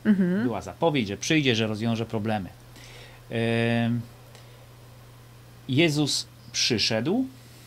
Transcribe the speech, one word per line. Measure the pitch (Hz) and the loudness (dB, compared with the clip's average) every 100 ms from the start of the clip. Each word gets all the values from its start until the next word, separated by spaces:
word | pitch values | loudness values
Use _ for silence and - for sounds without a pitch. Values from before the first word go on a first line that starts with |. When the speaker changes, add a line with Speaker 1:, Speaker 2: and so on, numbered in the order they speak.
| 214 | 2
Speaker 1:
Mhm. | 196 180 190 | 4 2 0
Speaker 2:
Była | 240 104 | -2 -4
zapowiedź, | 90 - 165 147 98 | -8 0 2 2 0
że | 98 | -4
przyjdzie, | - 160 135 110 | 0 2 4 2
że | 110 | 0
rozwiąże | 107 117 113 117 | -2 -2 -2 -4
problemy. | 113 107 107 87 - - - - - - - - | -4 -2 -4 -6 -12 -20 -20 -20 -20 -20 -20 -8
Em, | 117 113 117 117 117 117 117 117 - - - - - - - - - - - - - - - - | -2 0 2 2 2 0 -2 -6 -16 -20 -20 -20 -20 -20 -20 -20 -20 -20 -20 -20 -20 -20 -18 -2
Jezus | 131 170 147 139 - - - - | 2 4 4 0 -2 -6 -16 -10
przyszedł, | - - 110 - 110 127 233 262 - - - | -4 0 0 0 0 0 0 -2 -8 -20 -20